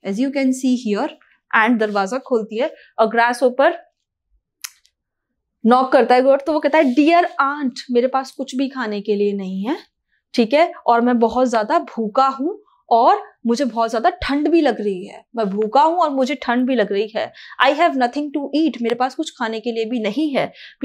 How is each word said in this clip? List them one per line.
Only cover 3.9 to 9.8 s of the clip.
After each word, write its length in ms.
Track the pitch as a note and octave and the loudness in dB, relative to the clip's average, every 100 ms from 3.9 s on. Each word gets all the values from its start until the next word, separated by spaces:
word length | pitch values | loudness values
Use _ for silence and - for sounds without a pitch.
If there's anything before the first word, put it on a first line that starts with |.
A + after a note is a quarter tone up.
| _ _ _ _ _ _ _ - _ _ _ _ _ _ _ _ _ A3 | _ _ _ _ _ _ _ -20 _ _ _ _ _ _ _ _ _ 2
नॉक 260 | B3 C4 | 2 4
करता 240 | C#4 A3+ B3 | 4 4 4
है 60 | |
डोर, 200 | C4 C4+ | 4 2
तो 120 | C#4 | 2
वो 60 | D4+ | -2
कहता 180 | D4+ D#4 | 2 2
है, 160 | D4 | 2
"डियर 320 | B3 D4 E4+ F4+ - | 4 4 4 2 -2
आंट, 340 | C#4 D4 C4+ - - | -4 -2 -6 -6 -2
मेरे 160 | A#3+ B3+ | 0 0
पास 240 | C4 C4 | -2 -6
कुछ 240 | - C4 B3+ | -12 -10 -4
भी 140 | C4+ | -6
खाने 320 | C4 A3+ G#3 | -4 -6 -6
के 140 | G3+ G3+ | -4 0
लिए 180 | G3+ | 0
नहीं 320 | G3+ F#3 F#3+ G#3 | -2 -6 -6 -4
है, 120 | F4 | -6